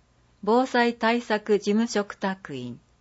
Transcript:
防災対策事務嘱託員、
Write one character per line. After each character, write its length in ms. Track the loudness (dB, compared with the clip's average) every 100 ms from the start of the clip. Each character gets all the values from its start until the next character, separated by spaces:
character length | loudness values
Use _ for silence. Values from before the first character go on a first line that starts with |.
| _ _ _ _
防 220 | 0 2 2
災 300 | 2 2 0
対 260 | 0 0
策 380 | 0 -2 2 0
事 120 | 2
務 160 | 0 0
嘱 300 | -2 -4 -4
託 360 | -6 -6 -10 -10
員、 240 | -10 -12 _ _